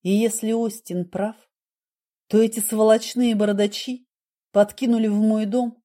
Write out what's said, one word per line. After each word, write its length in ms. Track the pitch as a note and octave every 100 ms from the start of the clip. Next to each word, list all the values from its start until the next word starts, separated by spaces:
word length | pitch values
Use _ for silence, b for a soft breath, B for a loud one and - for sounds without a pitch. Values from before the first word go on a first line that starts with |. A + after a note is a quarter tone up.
И 80 | F3+
если 420 | G3+ A3+ A3 A3
Остин 560 | A3+ A3+ G#3+ - F3+ F3
прав, 280 | F#3 G#3 A3 _ _ _ _ _ _ _ _ _
то 100 | G#3+
эти 220 | A3+ A3+
сволочные 760 | G3 G#3+ A3 A3 A3+ B3 A#3+
бородачи 760 | G#3+ G#3 G3+ G#3 G#3 - B3+ _ _ _ _ _
подкинули 560 | G3+ G#3 - B3+ A#3 A3
в 80 | G#3
мой 300 | A3 G#3+ G#3+
дом 360 | B3 A#3+ A3+